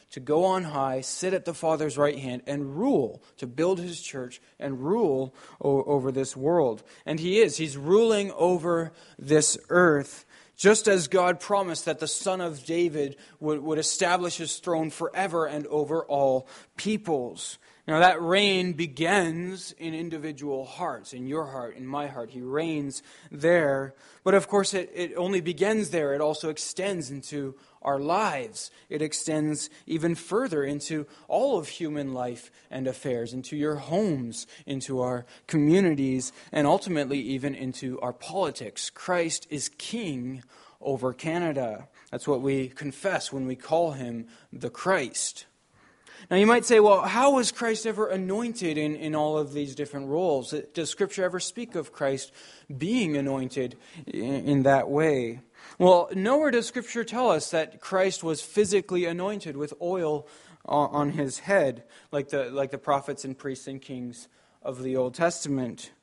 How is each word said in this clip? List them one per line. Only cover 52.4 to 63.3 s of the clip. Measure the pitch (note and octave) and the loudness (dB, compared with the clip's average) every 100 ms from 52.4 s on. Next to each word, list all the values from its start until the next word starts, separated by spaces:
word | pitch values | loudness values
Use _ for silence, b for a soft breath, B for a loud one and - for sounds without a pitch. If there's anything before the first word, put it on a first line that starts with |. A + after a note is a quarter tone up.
| B B B C3+ | B B B -6
being | E3 B3 F#3 D3 | -2 0 2 0
anointed | C#3 C3+ B2+ C#3+ B2 - B B C#3 | 0 -2 -4 -4 -6 -6 B B -10
in, | - A#2 C#3 A#2+ | -6 -4 -2 2
in | C#3+ | 4
that | C3+ C#3 - | 6 6 4
way?" | C#3+ D#3+ C#3 A#2+ A#2 - B B B | 2 4 2 0 -6 -14 B B B
Well, | F3+ F3 E3+ | 8 8 6
nowhere | F#3 G3+ C#4 D4+ | 0 2 4 4
does | A#3 - | 2 0
Scripture | B3+ A#3+ A#3 | -4 -6 -6
tell | A3+ A3 B3+ | -4 0 2
us | D#3+ - | 2 2
that | E3 D#3 - | -2 -2 -6
Christ | - F#3+ F#3+ - | -4 0 2 0
was | E3 D#3 | -4 -4
physically | - - G#3 G3 - F3+ | -2 0 4 2 2 -2
anointed | E3+ E3+ F#3+ G#3 E3+ C#3 | -2 -2 -4 -4 -6 -6
with | D3 - | -6 -6
oil | F3 F#3 D#3+ D3+ D3 B B B | -4 -2 0 -2 -4 B B B
on, | - D3 C#3+ | -2 0 2
on | D3 D3 | 2 0
his | D3+ C#3 - | 0 -2 -4
head, | - G3 C#3+ A#2 - B B | 2 4 4 0 -10 B B
like | D3 C#3 | -6 -2
the, | C#3+ B2 | -2 -2
like | C3+ C#3 | -2 -4
the | C#3 | -4
prophets | - C#3 C#3 C3+ | 0 0 0 -8
and | C3+ | -8